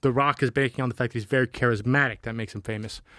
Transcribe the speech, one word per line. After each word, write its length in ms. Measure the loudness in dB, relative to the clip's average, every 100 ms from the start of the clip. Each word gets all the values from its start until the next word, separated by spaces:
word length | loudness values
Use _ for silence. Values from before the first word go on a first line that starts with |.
The 100 | 2
Rock 320 | 4 2 2
is 80 | 0
banking 320 | 2 0 0
on 60 | -4
the 60 | -2
fact 180 | -4
he's 120 | -4 0
very 220 | 0 0
charismatic 760 | 2 2 2 2 2 2 -2
that 120 | -8 -8
makes 180 | -8
him 80 | -8
famous. 400 | -8 -8 -8 -12 -18